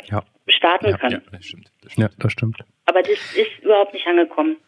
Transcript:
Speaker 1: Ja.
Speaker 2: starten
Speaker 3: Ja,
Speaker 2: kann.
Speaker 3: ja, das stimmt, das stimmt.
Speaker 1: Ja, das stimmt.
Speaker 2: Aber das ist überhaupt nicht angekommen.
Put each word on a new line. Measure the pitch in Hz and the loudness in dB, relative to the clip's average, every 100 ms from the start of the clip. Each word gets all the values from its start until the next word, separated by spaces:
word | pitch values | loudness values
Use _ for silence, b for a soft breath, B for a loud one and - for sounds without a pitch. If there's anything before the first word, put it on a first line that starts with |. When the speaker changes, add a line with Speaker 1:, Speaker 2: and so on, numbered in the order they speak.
| - | -4
Speaker 1:
Ja. | 104 - _ - | -6 -8 _ -2
Speaker 2:
starten | - 170 185 104 | 2 4 2 0
Speaker 3:
Ja, | 92 | -2
Speaker 2:
kann. | 127 | -2
Speaker 3:
ja, | 104 - | -4 -10
das | 92 - | -20 -20
stimmt, | 85 _ _ | -20 _ _
das | - | -8
stimmt. | - 107 | -2 -2
Speaker 1:
Ja, | - | 0
das | 113 | -4
stimmt. | - 113 - - _ - | -2 -6 -6 -16 _ 0
Speaker 2:
Aber | 180 | 0
das | 185 208 - 202 | 2 -2 -4 -2
ist | 220 - | -2 -2
überhaupt | 202 202 196 | 2 2 2
nicht | 190 175 | -2 0
angekommen. | 175 160 - 156 - | 2 2 0 -2 -4